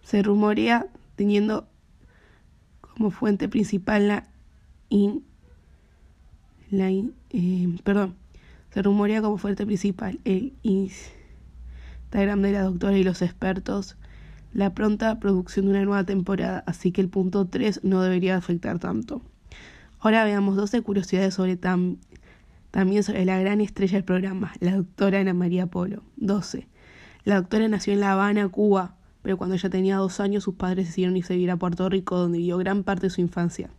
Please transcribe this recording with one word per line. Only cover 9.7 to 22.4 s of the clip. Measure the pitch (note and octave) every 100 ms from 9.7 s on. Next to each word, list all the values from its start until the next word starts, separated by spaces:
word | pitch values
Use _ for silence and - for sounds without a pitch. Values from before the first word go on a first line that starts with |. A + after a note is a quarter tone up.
| G3+ G3+ F3+ F#3+ -
el | - F#3 C4 -
Instagram | A3+ F#3+ F#3 - - - - - - - - - - - - G3+ G3 G3+
de | G3
la | G3+
doctora | F#3+ F3 G3 G3
y |
los | F#3 F3+
expertos, | F3 - F#3 F#3+ - G3+ F#3+ - - - - - -
la | - G3 F3+
pronta | G#3+ G#3 A3 A3
producción | G3+ F#3+ F3+ - G3
de |
una | G3
nueva | G3 G3+ F#3
temporada, | G3 F3+ G3 F3+ F#3 -
así | E3+ F#3
que | F3+
el | F#3
punto | F#3+ F#3 G3+ F#3
tres | - A3 -
no | G3 F#3+
debería | F#3 F3+ F#3 F#3
afectar | F3 F3 - E3+
tanto. | - G#3 A#3+ C4+ - _ - - - - - -
Ahora | A3 A3
veamos | A3 G3+ G3 G3
doce | G3+ A#3+
curiosidades | A#3 G3+ F#3+ F#3 F#3+
sobre | F#3+ F#3 F3+
tam-, | F#3 F#3 F3+ F3+ - - - -